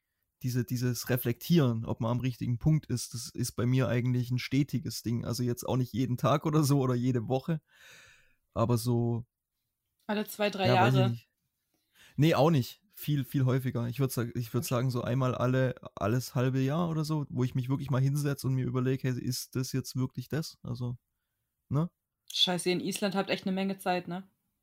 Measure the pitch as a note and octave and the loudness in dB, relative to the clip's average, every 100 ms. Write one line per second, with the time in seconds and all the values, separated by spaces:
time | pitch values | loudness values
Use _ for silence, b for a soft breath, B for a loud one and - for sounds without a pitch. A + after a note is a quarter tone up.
0 | _ _ _ _ B2+ B2 A#2+ B2 B2 A#2+ | _ _ _ _ -2 -2 -2 -2 -2 -2
1 | - B2 A#2+ A#2 - E3+ C3 A2+ A2+ A2 | -2 -2 0 -4 2 4 4 2 -4 -4
2 | A#2 A#2+ B2+ B2 A#2 A#2+ D3+ D#3 - B2 | -2 0 -2 -4 -4 0 2 2 0 -6
3 | - A#2+ - - B2 - B2 C3 C3 B2 | -6 -10 -10 -6 -6 -2 2 2 2 2
4 | B2 B2 B2 B2 - C3+ D3 B2 A#2 - | 0 0 -2 -4 0 0 0 -2 -4 -6
5 | A2 A#2 - A#2 A#2+ A#2+ - B2+ B2 G#2 | -4 -4 -4 -2 -2 -4 -2 0 0 -2
6 | B2+ B2+ A2 D3 E3 D3+ C#3 C#3+ B2+ B2 | -2 0 2 2 2 2 4 2 2 0
7 | B2+ B2 G#2+ C3 - D#3+ _ B B B | 0 0 0 -2 0 -4 _ B B B
8 | B B B B _ - A2+ A#2+ A#2 A#2+ | B B B B _ 0 2 2 2 2
9 | A#2 A#2 A#2 _ _ _ _ _ _ _ | 2 -2 -6 _ _ _ _ _ _ _
10 | - G#3 G#3 - G#3 F#3+ F#3+ - F#3 C3 | -6 -4 -4 -2 -2 2 4 6 6 6
11 | A#2+ A#2 - _ _ _ _ _ _ B | 4 0 -10 _ _ _ _ _ _ B
12 | B - D#3 C3 D3+ D3+ A#2 - _ - | B 2 4 6 6 4 2 -6 _ -10
13 | - D3 B2+ C#3+ B2+ C3 B2+ A#2+ A#2+ A#2+ | -2 0 0 2 2 2 0 -2 -4 -2
14 | C3 - A#2 - A#2 A#2+ - B2 C3 A#2+ | -2 0 -4 -4 -4 -4 -2 0 0 -2
15 | - C3 B2+ - B2 C3 C3 - - - | -2 0 0 0 2 2 2 -2 -12 -4
16 | G2+ B2 - B2 B2+ C3 C3 D#3 E3+ D#3+ | 0 0 -2 0 0 2 0 0 0 -2
17 | D3+ D#3 C#3+ B2 B2+ C3 B2 C#3 C#3 B2+ | -2 -2 -4 -2 -2 -2 -2 -2 0 2
18 | C3+ C#3+ D3 C#3 C3 C3 B2+ B2+ B2+ C3+ | 2 0 -2 -2 -2 -2 0 0 0 0
19 | C3+ A#2+ - B2+ - C3 C3 C3 - B2+ | -2 -4 -4 -6 -6 -6 -4 -4 -4 -4
20 | B2+ - B2+ D3 - - - A#2 B2 B2 | -4 -6 -8 -6 -6 -10 -10 -8 -8 -8
21 | _ _ _ _ _ _ - C#3 F3 _ | _ _ _ _ _ _ -4 -2 -2 _
22 | _ _ - - - F3+ F3+ F3+ E3+ F#3+ | _ _ -10 -2 0 0 2 0 0 -2
23 | G3+ F#3+ F#3+ F#3+ G3 F#3 G3 G3 F#3+ F3+ | -2 0 0 -2 -2 -2 -2 -2 -2 -2
24 | F3+ F3+ F#3+ _ _ _ | -2 -10 -10 _ _ _